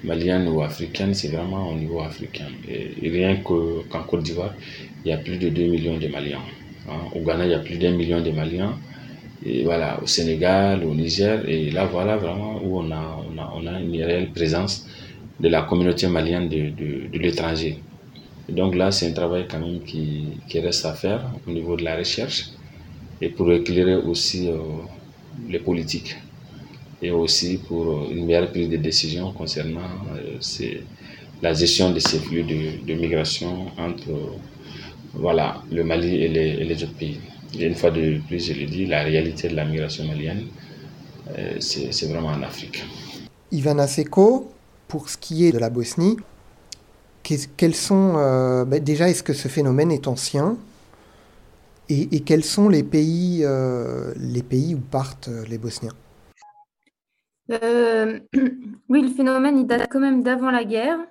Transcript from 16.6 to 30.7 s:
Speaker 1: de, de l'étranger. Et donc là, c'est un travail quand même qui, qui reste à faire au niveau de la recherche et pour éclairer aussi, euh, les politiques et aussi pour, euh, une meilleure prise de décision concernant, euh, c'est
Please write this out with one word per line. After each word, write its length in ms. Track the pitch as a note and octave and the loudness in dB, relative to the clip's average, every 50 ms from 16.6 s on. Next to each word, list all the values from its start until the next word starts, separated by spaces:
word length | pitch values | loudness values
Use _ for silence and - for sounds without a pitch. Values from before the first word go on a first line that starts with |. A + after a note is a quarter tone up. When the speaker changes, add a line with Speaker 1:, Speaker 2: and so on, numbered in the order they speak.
| D2+ D2+ | -2 -2
Speaker 1:
de, 380 | D2+ - D2+ D2+ C#2+ C2+ C#2 - | -4 -4 -6 -6 -6 -6 -8 -6
de 120 | - E2 | -6 0
l'étranger. 600 | E2 F2 E2 - E2 E2 E2 D#2+ E2 D#2 D#2 D2+ - - - - - - - - - - - - - - | 0 0 0 0 -2 -2 -2 -2 -2 -4 -4 -6 -12 -20 -20 -20 -20 -20 -20 -20 -20 -20 -20 -18 -12 -6
Et 20 | |
donc 240 | F2 F2 F#2 F#2+ F2+ | -2 0 2 2 2
là, 160 | F2+ F#2 F#2+ | 2 2 2
c'est 160 | G2 - - E2+ | 2 2 0 0
un 60 | D#2+ | 0
travail 320 | E2 F2 E2+ F2 F2+ F2+ - | 0 -2 0 0 -2 -4 -4
quand 100 | - E2 | -6 -6
même 220 | E2 E2+ F2 E2+ | -4 -4 -6 -6
qui, 580 | D2+ - - D#2+ D#2 D2+ D2+ D2+ D2+ D2+ - - - - | -8 -8 -6 -4 -4 -2 -4 -4 -6 -6 -8 -10 -14 -4
qui 100 | - E2 | -4 -2
reste 240 | E2 F2 E2+ - - | 0 0 -2 -2 -2
à 80 | D#2+ D2+ | -4 -6
faire 300 | - - F#2 G#2 A#2 B2 - - - - - | -2 -2 0 0 0 -4 -6 -8 -8 -8 -6
au 40 | |
niveau 260 | E2+ E2 E2 E2+ F2 E2+ | -6 -4 -2 -2 -2 -2
de 60 | E2+ | -2
la 120 | E2 D#2+ | -2 -2
recherche 540 | D#2+ F2 - - - A2+ - - - - - - - - - - - - - - - - - - - | -2 -2 -2 -2 -2 -4 -4 -4 -6 -6 -8 -16 -18 -20 -20 -20 -20 -18 -18 -18 -18 -16 -16 -10 -6
et 80 | E2 - | -6 -6
pour 200 | - - F#2 E2+ | -2 2 4 6
éclairer 440 | F2 E2+ E2+ - F2 F2 F2+ F#2 F#2 | 6 4 4 2 2 4 6 6 4
aussi, 540 | F#2 - E2+ E2+ E2+ - - - F#2 F2+ F2 | 4 2 0 0 0 0 -2 -2 0 0 0
euh, 80 | E2 D#2+ D#2+ D#2+ D#2 D#2+ E2 - - - - - - - - - - - A#2 A#2 | -2 -2 -4 -6 -8 -8 -10 -12 -16 -18 -20 -20 -20 -20 -20 -16 -14 -12 -10 -6
les 120 | F2+ E2+ | -6 -4
politiques 580 | - F#2 F2+ E2+ D#2+ D2+ - - - - - - - - - - - - - - - - - - - - - - | -2 0 -2 -2 -2 -4 -6 -6 -6 -10 -12 -14 -16 -20 -20 -20 -20 -20 -18 -18 -18 -18 -18 -20 -20 -20 -14 -6
et 100 | - F2 | -4 0
aussi 480 | F2 E2+ E2 D#2+ - - E2+ F2 F#2 F#2 | 2 2 4 4 2 2 2 0 -2 -4
pour, 260 | - - E2+ E2 E2 E2 | -4 -4 -4 -2 0 0
euh, 200 | D#2 D2 D2 C2+ | 0 -2 -2 -4
une 140 | D2+ E2 E2+ | -4 -2 2
meilleure 240 | E2+ E2+ E2+ F2 F2 | 4 4 4 4 2
prise 180 | - F2 E2+ E2 | 0 -2 0 0
de 100 | E2 D#2+ | 0 0
décision 540 | D2+ D#2 D#2 - - D#2 D#2 F2 F#2 F#2+ G2 | 0 2 0 0 0 0 -2 -2 -4 -6 -6
concernant, 480 | - E2 D#2 - D#2 D2+ D#2+ D#2+ E2+ F2+ F2+ - F#2 G#2 - D2 | -6 -8 -6 -4 -4 -4 -4 -6 -6 -8 -8 -8 -8 -8 -8 -8
euh, 220 | C#2 - - - - | -8 -8 -10 -10 -8
c'est 420 | - - - - - - | -8 -8 -6 -6 -6 -6